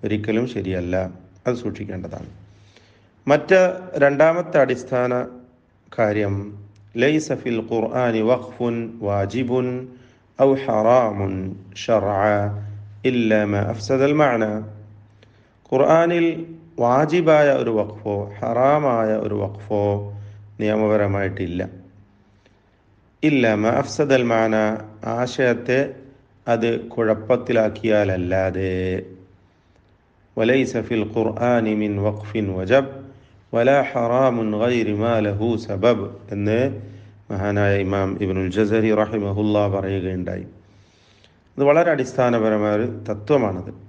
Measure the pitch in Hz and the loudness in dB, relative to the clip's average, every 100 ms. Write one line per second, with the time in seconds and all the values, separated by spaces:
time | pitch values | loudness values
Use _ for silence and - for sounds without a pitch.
0 | 110 104 107 110 123 104 95 92 87 92 | -2 -4 0 -2 -2 -4 -4 -4 -2 -2
1 | 92 - - _ - 120 107 - 104 92 | -4 -10 -20 _ -6 -4 -6 -8 -10 -10
2 | 92 - - - - - _ _ _ _ | -10 -12 -16 -18 -20 -20 _ _ _ _
3 | _ _ - 147 - 190 185 - - 165 | _ _ 0 0 4 4 4 0 -8 2
4 | 143 143 160 170 170 156 131 123 - 127 | 2 6 4 4 0 2 2 0 -2 -2
5 | 123 123 127 - - _ _ _ _ - | 0 -2 -4 -12 -20 _ _ _ _ 0
6 | 110 104 104 98 104 - - - - 117 | 0 2 0 -2 -6 -14 -20 -20 -12 0
7 | 131 156 151 131 127 117 113 113 113 123 | 2 2 -2 -6 -2 -4 -2 -2 -2 0
8 | 123 113 110 123 123 - 120 117 113 117 | 0 2 2 0 -2 -6 -4 -4 -8 -8
9 | 104 101 95 113 120 127 127 127 127 - | -4 -2 -2 -4 -2 -2 -2 -6 -10 -18
10 | - _ _ - 135 135 135 110 110 127 | -20 _ _ 2 2 2 0 0 4 4
11 | 113 101 98 95 95 95 - - - 113 | 4 -2 -4 -4 -6 -10 -16 -12 0 0
12 | 98 101 104 104 104 104 - - - - | 2 0 2 2 -2 -4 -10 -14 -16 -4
13 | 127 123 110 107 104 104 101 110 - 135 | -2 0 2 2 2 0 -2 -6 -2 0
14 | 139 151 143 117 107 107 107 - - - | 2 4 2 2 -2 -4 -8 -16 -20 -20
15 | _ _ _ _ _ _ _ 131 143 160 | _ _ _ _ _ _ _ 2 4 6
16 | 170 170 170 160 - - - - 120 127 | 4 2 0 -2 -10 -16 -16 -2 2 4
17 | 151 170 160 151 147 131 120 110 104 - | 4 2 4 6 6 4 2 0 -2 -6
18 | 107 101 101 - 120 117 131 151 143 117 | -6 -4 -6 -8 -4 2 4 4 2 0
19 | 110 107 107 104 101 104 - 107 101 101 | 0 0 -2 -4 -4 -8 -4 0 0 -2
20 | - - - - - - 107 107 107 107 | -4 -14 -18 -20 -20 -6 -2 0 2 2
21 | 101 101 98 95 90 87 92 - - - | 2 0 -2 -4 -6 -6 -8 -10 -20 -20
22 | _ _ _ _ _ _ _ _ _ _ | _ _ _ _ _ _ _ _ _ _
23 | _ _ 156 139 117 104 107 135 131 - | _ _ 2 4 4 2 2 0 -2 -2
24 | 143 135 120 113 110 110 107 110 - - | 2 4 4 2 2 2 0 -2 -10 -12
25 | 113 117 123 - 127 120 120 127 143 - | -6 -4 -4 0 0 0 0 0 0 -6
26 | - - _ _ - 117 117 117 - - | -20 -20 _ _ -2 0 2 -2 -4 -2
27 | 113 107 - 123 120 117 110 107 117 107 | 0 0 2 0 2 2 2 0 2 2
28 | 101 92 90 95 95 90 95 92 92 92 | 2 0 0 0 0 -2 -2 -2 -2 -4
29 | - - - _ _ _ _ _ _ _ | -8 -20 -20 _ _ _ _ _ _ _
30 | _ _ _ - 110 135 131 120 - 117 | _ _ _ -2 2 2 0 -4 -4 -4
31 | 104 117 110 107 120 120 110 107 107 101 | -2 -2 -2 0 0 2 0 -2 -2 -2
32 | 104 104 - 113 101 92 95 131 135 - | -2 -4 -8 -4 -4 -4 2 2 2 -10
33 | - - _ _ _ 117 135 139 131 123 | -18 -20 _ _ _ 0 4 4 2 -2
34 | 117 123 135 117 110 107 120 123 104 104 | 0 2 2 2 -2 0 0 0 0 -2
35 | 113 113 104 101 113 110 - 98 110 117 | 0 0 0 0 -2 -2 -4 0 2 2
36 | 98 - - 101 104 110 139 - - - | -2 -12 -10 -4 0 2 0 -4 -14 -18
37 | - - _ 104 101 101 101 98 95 98 | -20 -20 _ -6 -2 0 2 2 0 0
38 | 95 95 98 92 92 95 107 110 110 107 | -2 -2 -2 -2 -2 0 2 2 2 2
39 | 104 110 101 98 107 104 104 98 95 98 | 0 -2 -2 -2 0 2 0 -2 -2 -4
40 | 90 92 90 92 - - _ _ _ _ | -4 -6 -6 -8 -10 -18 _ _ _ _
41 | _ _ _ _ _ - 147 151 170 147 | _ _ _ _ _ 0 4 4 2 0
42 | 127 - 123 117 110 107 104 104 120 107 | -4 0 0 2 0 0 0 0 -4 -8
43 | - 104 - 143 110 90 - - | -10 -10 0 0 0 -4 -10 -16